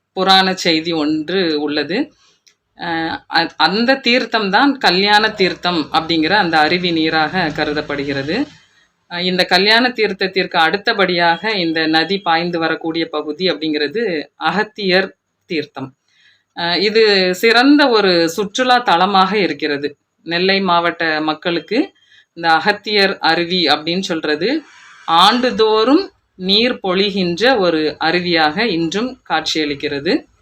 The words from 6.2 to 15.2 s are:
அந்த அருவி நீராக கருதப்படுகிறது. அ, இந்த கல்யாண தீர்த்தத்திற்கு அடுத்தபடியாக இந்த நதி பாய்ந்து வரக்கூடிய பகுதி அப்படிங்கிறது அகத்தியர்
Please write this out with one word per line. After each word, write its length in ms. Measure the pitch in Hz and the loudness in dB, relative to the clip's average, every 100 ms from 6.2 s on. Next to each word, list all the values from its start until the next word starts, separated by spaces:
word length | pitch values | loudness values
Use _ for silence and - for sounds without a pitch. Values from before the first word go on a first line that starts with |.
| 156 | 2
அந்த 280 | 208 180 160 | 2 2 2
அருவி 340 | 151 180 180 | 2 2 0
நீராக 600 | 165 160 160 151 185 165 | -2 0 0 0 -2 -2
கருதப்படுகிறது. 920 | 151 151 147 147 143 139 139 139 208 302 - _ _ _ _ _ | -2 -4 -4 -6 -6 -6 -6 -4 -4 -6 -10 _ _ _ _ _
அ, 100 | 175 | -6
இந்த 220 | 180 180 | -4 -2
கல்யாண 440 | 180 180 202 226 247 | 0 2 4 4 2
தீர்த்தத்திற்கு 680 | 240 208 190 190 190 185 180 | 0 -2 -2 -4 -2 -2 2
அடுத்தபடியாக 960 | 160 196 233 220 180 175 170 170 214 208 | 2 2 -2 0 0 2 2 0 -2 -2
இந்த 300 | 165 160 156 | -2 -2 0
நதி 320 | 160 165 196 | 0 0 -2
பாய்ந்து 400 | 180 165 175 170 | -2 -2 -2 -2
வரக்கூடிய 480 | 160 160 165 165 160 | -2 -2 -4 -4 -4
பகுதி 400 | 151 151 151 185 | -6 -6 -4 -4
அப்படிங்கிறது 800 | 147 156 147 147 196 226 160 - _ | -2 -4 -2 -4 -4 -4 -4 -8 _
அகத்தியர் 800 | 156 180 214 - 196 180 196 - | -4 -2 -4 -4 0 0 0 -8